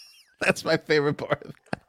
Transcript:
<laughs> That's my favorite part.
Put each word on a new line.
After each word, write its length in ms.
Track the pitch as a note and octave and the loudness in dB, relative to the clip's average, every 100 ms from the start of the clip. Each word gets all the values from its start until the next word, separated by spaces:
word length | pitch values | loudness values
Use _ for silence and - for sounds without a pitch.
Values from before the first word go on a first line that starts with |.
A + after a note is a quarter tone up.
<laughs> 400 | - _ _ - | -20 _ _ -4
That's 240 | F#3 F#3 | 0 0
my 120 | - D#3+ | 0 0
favorite 360 | - D3+ C#3+ F#3+ | 2 2 2 -2
part. 280 | - C#3+ - - - - | -4 -6 -6 -18 -10 -12